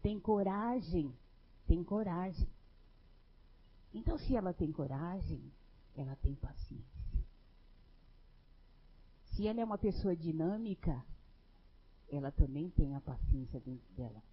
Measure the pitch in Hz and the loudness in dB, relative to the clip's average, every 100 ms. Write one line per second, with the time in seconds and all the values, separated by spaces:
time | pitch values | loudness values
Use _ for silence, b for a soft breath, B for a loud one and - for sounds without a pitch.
0 | 208 208 - 214 196 196 233 247 170 175 | 0 -2 0 2 2 0 0 -2 0 0
1 | 143 123 - - - - - - 175 208 | 0 -4 -20 -20 -20 -20 4 4 4 -2
2 | 208 175 185 170 - - - - - - | 0 -2 -4 -2 -2 -4 -20 -20 -20 -20
3 | - - - - - - - - - - | -20 -20 -20 -20 -20 -20 -20 -20 -16 -2
4 | 330 294 - 254 185 175 156 156 139 135 | 0 2 4 2 2 0 0 0 -2 -2
5 | 165 190 - 147 135 - - - - - | -4 -4 -4 -4 -8 -18 -20 -20 -18 -10
6 | 135 135 - 143 - - - 139 - - | -8 2 2 2 -8 -8 -10 -10 -14 -10
7 | - - - - - - - - - - | -2 -2 -2 -10 -20 -20 -20 -20 -20 -20
8 | - - - - - - - - - - | -20 -20 -20 -20 -20 -20 -20 -20 -20 -20
9 | - - - - 208 226 226 208 214 185 | -20 -20 -10 -2 -2 0 -2 0 0 2
10 | 196 175 165 160 160 214 226 190 - 127 | 0 0 0 0 0 -2 -4 -2 -2 -2
11 | - - - - - - - - - - | -6 -14 -16 -20 -20 -20 -20 -20 -20 -20
12 | - 143 139 143 139 135 175 - 139 139 | -8 -6 -6 6 6 6 0 4 4 2
13 | 143 127 - 139 123 131 127 127 - - | -6 -2 4 4 2 -8 -8 -12 -12 -8
14 | 120 107 - | -8 -10 -20